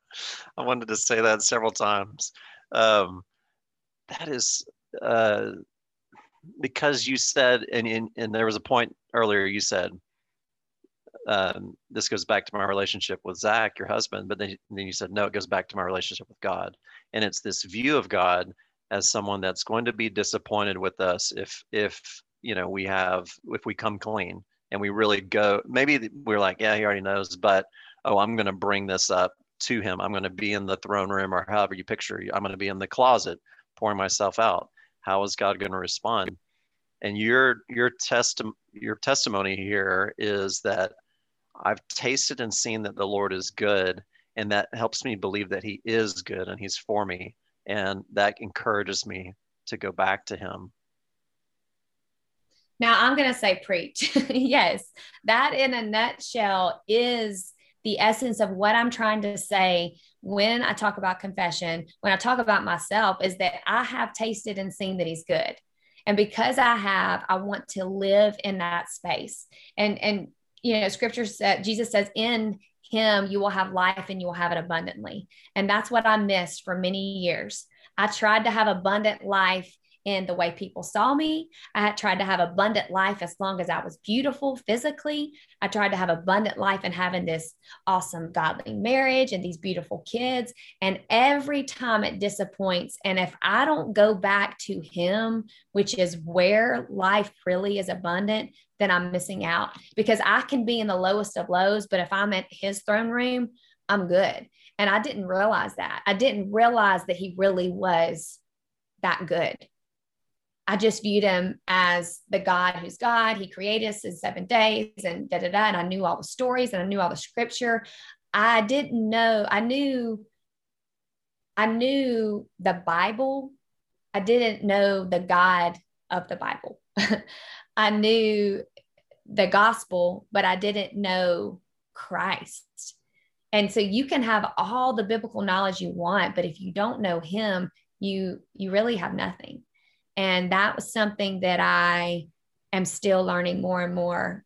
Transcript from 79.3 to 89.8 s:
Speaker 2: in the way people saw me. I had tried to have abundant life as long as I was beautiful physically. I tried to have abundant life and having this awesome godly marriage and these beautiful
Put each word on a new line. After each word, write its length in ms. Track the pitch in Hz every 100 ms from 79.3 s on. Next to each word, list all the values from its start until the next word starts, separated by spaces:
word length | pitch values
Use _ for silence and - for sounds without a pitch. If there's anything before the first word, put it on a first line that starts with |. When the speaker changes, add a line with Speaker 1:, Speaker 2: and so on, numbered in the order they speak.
| 196 185 185 180 _ _ _ 196
Speaker 2:
in 200 | 196 185
the 80 |
way 180 | 175 170
people 300 | 170 190 180
saw 320 | 170 208 247
me. 360 | 285 311 311 330 - - 208
I 60 |
had 160 | 208 208
tried 220 | 208 185
to 60 | 190
have 140 | 180
abundant 500 | 175 180 208 208 -
life 320 | 185 190 202
as 140 | 175 -
long 200 | 190 185
as 100 | 175
I 140 | 165
was 140 | 175 -
beautiful 580 | - 233 277 262 277 254
physically. 800 | - 233 302 302 302 302 302 - - _
I 60 | 196
tried 220 | 214 202
to 80 | 190
have 120 | 180
abundant 480 | 165 180 202 214 -
life 240 | 196 196
and 100 | 185
having 320 | 175 180 185 175
this 280 | 160 160 - - - -
awesome 460 | 185 - 165 165
godly 420 | 175 160 - -
marriage 600 | 208 220 262 269 262 254
and 100 | 185
these 140 | 180 165
beautiful 460 | 190 175